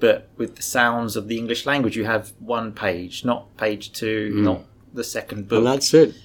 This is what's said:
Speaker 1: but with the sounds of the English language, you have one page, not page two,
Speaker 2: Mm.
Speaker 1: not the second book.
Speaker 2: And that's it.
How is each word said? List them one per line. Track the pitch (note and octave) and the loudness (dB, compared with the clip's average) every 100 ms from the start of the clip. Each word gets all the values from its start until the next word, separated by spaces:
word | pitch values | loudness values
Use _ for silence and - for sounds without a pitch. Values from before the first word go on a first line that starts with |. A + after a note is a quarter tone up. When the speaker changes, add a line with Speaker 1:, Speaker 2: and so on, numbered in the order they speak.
Speaker 1:
but | A#2 - - - | 4 4 0 -8
with | A2+ - | -8 -6
the | |
sounds | - B2+ A#2+ A#2 A2+ | -4 2 2 2 -2
of | A2 G#2 | -6 -4
the | A2+ | -6
English | A2+ A#2 C#3 | -4 -4 0
language, | C#3+ A2+ | 0 0
you | A2+ A2 | 0 -2
have | A2 - - | -2 -4 -12
one | A2 A#2 A2 | -6 -4 -4
page, | G#2+ G#2 F2 F2+ - | -4 -4 -4 -6 -6
not | B2 A#2+ - - | -2 -2 -4 -4
page | A2 G#2 - | -4 -4 -8
two, | - A2+ A2 G#2+ | -8 -4 -2 -2
Speaker 2:
Mm. | G#2+ | 2
Speaker 1:
not | G2+ F2+ - _ - | 2 0 -6 _ -16
the | - | -10
second | A#2 A2+ - G#2+ G2 | -8 -8 -8 -10 0
book. | A2 | 2
Speaker 2:
And | A#2+ | 4
that's | C3+ - | 2 6
it. | D#3 C#3+ - | 6 6 2